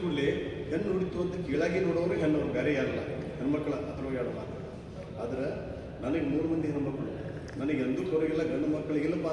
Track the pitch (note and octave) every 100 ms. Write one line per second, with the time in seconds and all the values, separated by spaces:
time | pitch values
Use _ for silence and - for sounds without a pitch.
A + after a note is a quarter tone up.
0 | F3 C#3 C#3+ - - - C#3+ D#3+ F#3 F#3
1 | - F3 F3 F3 D3+ C#3+ E3+ F#3 F3+ E3
2 | F3 F3+ D3+ D3+ C3 B2 C#3+ C#3 B2 -
3 | - - - - C3+ D3+ D3 C#3+ C#3+ C3+
4 | C3 C3 A#2 - A#2+ - - - - -
5 | - F2+ A#2 C3 D3 - - - - -
6 | A#2+ D#3+ C#3 D3 E3 D#3+ D3+ C#3+ C#3 -
7 | - - - - - - C#3 C3+ B2+ F3+
8 | F3+ D#3 D#3 D#3+ D#3+ C#3+ D#3 D3+ D3+ D3
9 | D#3+ E3+ D#3+